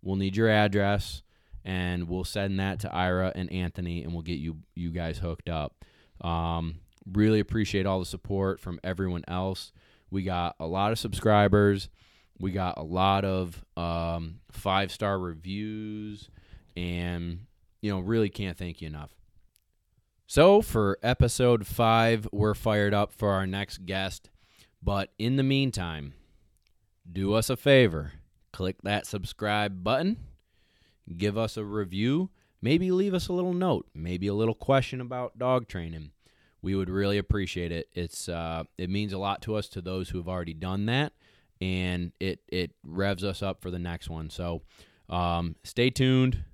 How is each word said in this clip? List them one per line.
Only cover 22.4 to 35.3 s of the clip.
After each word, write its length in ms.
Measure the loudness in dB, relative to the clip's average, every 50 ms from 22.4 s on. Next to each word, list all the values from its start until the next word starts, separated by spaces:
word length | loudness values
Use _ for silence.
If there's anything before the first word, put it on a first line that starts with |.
| 2 2 2
fired 400 | 2 0 2 2 4 4 4 4
up 180 | 2 2 0 -2
for 180 | 0 2 2
our 160 | 2 2 2
next 380 | 0 -2 -4 -4 -6 -8 -14 -8
guest. 460 | -6 -4 -4 -4 -4 -6 -8 _ -20 _ _ _ _ _ _ -20 _ _ _ -4
But 300 | -2 0 0 -2 -4 _ _
in 180 | -2 0 2
the 60 | 2 2
meantime, 720 | 2 4 2 2 0 0 -2 -4 -4 -6 -8 -10 -12 -14 -18 _ _ _ _ _ _ _ _ _ _ _ _ _ _ _ _ _ -10
do 240 | -6 -2 0 2 2
us 160 | 2 2 2
a 60 | -2
favor. 560 | 0 6 8 8 10 8 8 4 0 -4 -6 -10 -14 -20 _ _ _ _ _ -8
Click 240 | -4 -4 -4 -4 _ -2
that 240 | 0 0 0 -2
subscribe 800 | -4 -8 -6 -8 -8 -8 _ -2 0 0 2 0 -2 -4 -4 -2
button. 320 | 0 0 2 2 0 -2 -2 -6 -18 -20 _ _ _ _ _ _ _ _ _ _ _ _ _ _ -14 -8
Give 200 | -2 -2 0 0
us 200 | 0 -2 -2 -2
a 80 | -6 -8
review. 640 | -4 -4 -4 -4 -2 -2 0 2 2 2 2 0 -2 _ _ _ _ _ _ 0
Maybe 280 | 2 2 2 4 2
leave 240 | 2 2 2 2 0
us 140 | -2 -2 0
a 40 | -2
little 220 | 0 0 0 0
note, 320 | 0 2 2 2 0 -2 _ _
maybe 320 | -8 -6 -4 -4 -2 -2
a 80 | 0 0
little 200 | 2 0 0 0
question 460 | -2 2 4 4 4 4 0 -6 -8
about 380 | -8 -8 -6 -6 -6 -8